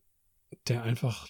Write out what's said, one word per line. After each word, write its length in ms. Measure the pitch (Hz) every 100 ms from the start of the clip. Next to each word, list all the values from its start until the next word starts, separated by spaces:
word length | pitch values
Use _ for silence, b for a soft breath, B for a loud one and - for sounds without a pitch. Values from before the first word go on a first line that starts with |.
| _ _ _ _ _ - -
der 140 | 120
einfach 440 | 113 120 127 110